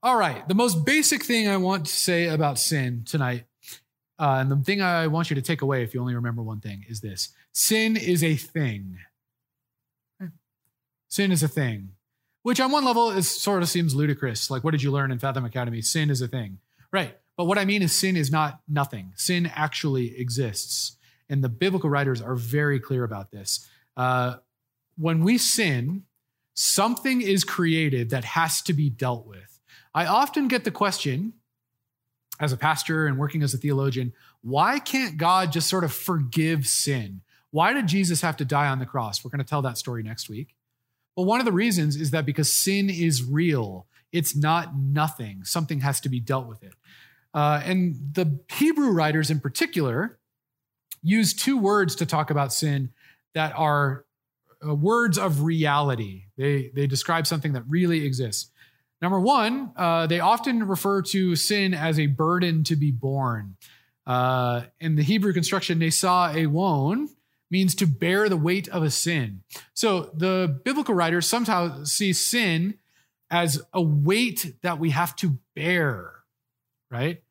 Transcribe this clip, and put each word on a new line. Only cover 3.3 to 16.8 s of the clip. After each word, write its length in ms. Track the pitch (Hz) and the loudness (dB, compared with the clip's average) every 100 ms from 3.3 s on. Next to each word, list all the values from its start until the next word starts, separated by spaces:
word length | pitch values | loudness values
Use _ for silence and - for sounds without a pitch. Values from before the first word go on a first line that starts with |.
| 123 120 _ - - _ _ _ _ | -4 -10 _ -20 -20 _ _ _ _
uh, 200 | 151 131 | 0 2
and 120 | 131 | 2
the 60 | 139 | 0
thing 240 | 135 202 | 0 0
I 260 | 190 170 160 | 2 2 0
want 220 | 156 165 | 0 -2
you 60 | 143 | -2
to 60 | |
take 200 | 131 165 | -2 -2
away, 220 | 139 135 | 0 -2
if 100 | 117 | -2
you 80 | 127 | -4
only 140 | 123 120 | -4 -4
remember 260 | 120 113 | -4 -6
one 180 | 110 110 | -8 -10
thing, 260 | 104 98 101 | -10 -14 -12
is 120 | 110 | -12
this. 280 | 104 90 - _ _ | -10 -8 -10 _ _
Sin 420 | - - 220 220 220 | -2 2 2 2 0
is 280 | - 175 | 0 2
a 120 | 165 151 | 2 0
thing. 640 | - 165 139 104 95 90 - _ _ _ _ _ _ _ _ _ _ _ 185 165 _ _ _ _ _ _ _ | -2 -4 -2 -4 -10 -14 -20 _ _ _ _ _ _ _ _ _ _ _ -14 -14 _ _ _ _ _ _ _
Sin 240 | - 196 | 0 2
is 120 | 175 | 2
a 40 | 147 | 0
thing, 440 | 156 131 107 98 95 _ _ _ _ | 0 -2 -4 -10 -20 _ _ _ _
which 180 | 233 247 | -2 0
on 120 | 262 | 2
one 120 | 294 | 2
level 280 | 262 233 233 | 2 2 2
is, 180 | 190 175 | 2 -2
sort 320 | - - 196 | -2 0 0
of 80 | 175 | 0
seems 240 | 175 170 | 0 0
ludicrous. 560 | 135 151 139 135 110 - | 2 0 0 -4 -4 -4
Like, 140 | 135 | -4
what 80 | 151 | -2
did 100 | 151 | 0
you 100 | 135 | 0
learn 200 | 139 139 | 0 -2
in 80 | 123 | -2
Fathom 260 | 139 135 123 | -4 -4 -4
Academy? 360 | 127 120 113 | -4 -4 -4
Sin 280 | 110 165 151 | -2 0 0
is 120 | 135 | 0
a 60 | 123 | -2
thing. 300 | 131 107 95 _ _ | -6 -8 -12 _ _